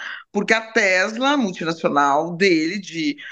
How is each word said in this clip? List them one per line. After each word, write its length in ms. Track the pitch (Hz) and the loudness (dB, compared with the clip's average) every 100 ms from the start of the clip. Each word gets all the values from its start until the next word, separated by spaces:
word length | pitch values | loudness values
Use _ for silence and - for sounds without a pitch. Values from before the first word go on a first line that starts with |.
| - - - | -8 -16 -8
porque 220 | 202 - | -2 0
a 180 | 226 226 | 0 0
Tesla, 640 | 233 202 185 202 220 269 294 | 2 4 4 0 0 0 2
multinacional 1000 | 208 175 165 170 170 143 143 143 170 170 | 0 -2 -6 -2 0 2 2 2 0 2
dele, 440 | 196 165 160 202 | 2 2 0 -4
de, 380 | 180 160 151 139 - | -8 -4 -4 -4 -10